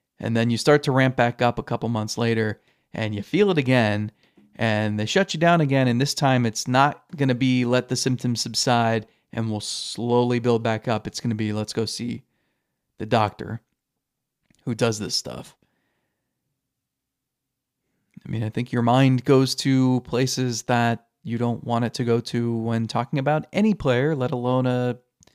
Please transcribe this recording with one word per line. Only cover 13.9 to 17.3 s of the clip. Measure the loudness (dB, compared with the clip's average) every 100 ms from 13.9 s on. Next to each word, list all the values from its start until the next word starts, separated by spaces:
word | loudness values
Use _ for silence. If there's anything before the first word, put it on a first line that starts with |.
| _ _ _ _ _ _ _ -8
who |
does | -2 -2 -2
this | -4 -6
stuff." | -6 -12 -16 _ _ _ _ _ _ _ _ _ _ _ _ _ _ _ _ _ _